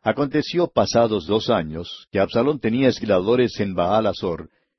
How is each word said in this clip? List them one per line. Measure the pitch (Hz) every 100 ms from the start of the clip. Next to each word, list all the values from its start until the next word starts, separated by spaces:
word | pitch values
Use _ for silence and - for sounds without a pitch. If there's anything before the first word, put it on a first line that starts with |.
Aconteció | 110 107 143 151 - 170 165
pasados | - 107 117 113 107 80
dos | 107 113
años | 107 80 80 85 - -
que | 98
Absalón | 98 117 135 143
tenía | 113 120 135
esquiladores | - 107 92 98 123 120 -
en | 101 90
Baal | 87 107 107
Azor, | 87 95 80 80 _ _